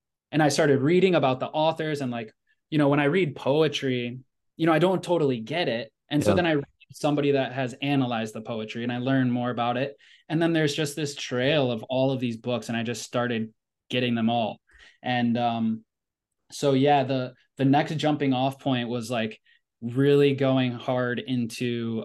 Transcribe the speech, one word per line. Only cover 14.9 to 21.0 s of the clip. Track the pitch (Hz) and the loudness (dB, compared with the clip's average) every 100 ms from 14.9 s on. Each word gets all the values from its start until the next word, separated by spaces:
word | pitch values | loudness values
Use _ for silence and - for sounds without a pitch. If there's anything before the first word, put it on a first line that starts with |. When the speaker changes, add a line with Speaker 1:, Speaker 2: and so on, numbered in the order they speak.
| _ | _
Speaker 1:
And, | - 123 120 117 | -4 0 0 0
um, | 120 117 113 110 - _ _ _ _ _ _ | 0 0 -2 -4 -10 _ _ _ _ _ _
so, | - 143 | -2 2
yeah, | 135 143 143 | 4 4 4
the, | 127 131 127 - _ - | 2 -2 -4 -10 _ 0
the | 135 | 4
next | 143 160 151 | 4 2 0
jumping | 151 147 139 | 0 0 0
off | 127 135 131 | 0 -2 -2
point | 143 123 117 | -2 -2 -2
was, | 120 113 | -4 -4
like, | 120 110 - _ _ _ _ | -4 -4 -8 _ _ _ _
really | 117 123 139 143 143 | -6 0 4 6 4
going | 135 135 131 127 | 4 2 2 2
hard | 123 - 127 | -2 -2 -2